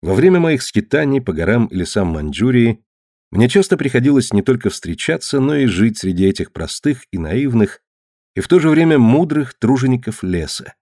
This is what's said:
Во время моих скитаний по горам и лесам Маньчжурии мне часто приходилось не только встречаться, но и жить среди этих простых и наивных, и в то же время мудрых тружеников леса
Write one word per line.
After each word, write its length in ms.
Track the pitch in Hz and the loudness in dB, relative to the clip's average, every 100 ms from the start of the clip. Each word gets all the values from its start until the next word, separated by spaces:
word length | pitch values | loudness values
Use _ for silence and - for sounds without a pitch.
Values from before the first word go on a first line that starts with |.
Во 120 | - | -2
время 260 | 95 170 180 | 2 4 4
моих 220 | 165 147 | 2 0
скитаний 580 | - - - 143 147 139 | -2 -4 -2 -2 0 -2
по 120 | 127 | -2
горам 320 | 80 82 117 113 | -4 0 0 0
и 100 | 95 | -2
лесам 320 | 87 - 92 | -4 -2 -4
Маньчжурии 760 | 80 76 73 117 123 117 110 _ _ _ _ _ | -4 -6 -2 0 2 2 0 _ _ _ _ _
мне 180 | 92 120 | 0 2
часто 280 | 202 190 175 | 2 2 0
приходилось 540 | - 123 127 143 120 | 0 0 2 2 2
не 100 | 101 | -2
только 280 | 98 127 104 | 0 0 -2
встречаться, 720 | - 85 85 - 165 - 143 | -6 -10 -8 -4 -4 -2 -2
но 160 | 135 147 | 0 2
и 100 | 131 | 0
жить 320 | 90 110 110 | 2 0 0
среди 280 | 92 87 95 | -6 0 0
этих 260 | 98 87 | 0 -6
простых 520 | - - - 147 135 - | -8 -10 -6 -4 -4 -6
и 60 | 92 | -8
наивных, 640 | 80 98 139 117 104 - _ _ _ _ _ - | -4 -4 0 2 0 -2 _ _ _ _ _ -10
и 40 | |
в 80 | - | 2
то 120 | 180 | 2
же 100 | 160 | 4
время 280 | 156 165 156 | 4 4 4
мудрых 560 | 113 135 170 151 135 - | 4 4 2 -2 -6 -4
тружеников 640 | 113 131 131 127 123 107 | 0 0 0 -2 -4 -10
леса 500 | 95 90 76 - - - | -6 -6 -6 -10 -14 -20